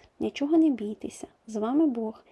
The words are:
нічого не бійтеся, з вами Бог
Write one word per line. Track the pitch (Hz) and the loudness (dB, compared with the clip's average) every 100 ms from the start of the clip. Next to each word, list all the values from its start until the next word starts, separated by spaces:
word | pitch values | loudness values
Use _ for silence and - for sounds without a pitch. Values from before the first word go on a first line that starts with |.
| - _ | -20 _
нічого | - - 285 330 | -6 -4 2 4
не | 320 | 4
бійтеся, | 240 208 214 - - - _ - | 2 -4 -8 -10 -12 -16 _ -10
з | 214 | -4
вами | 214 277 320 | 0 2 2
Бог | 233 220 226 _ | 0 -6 -8 _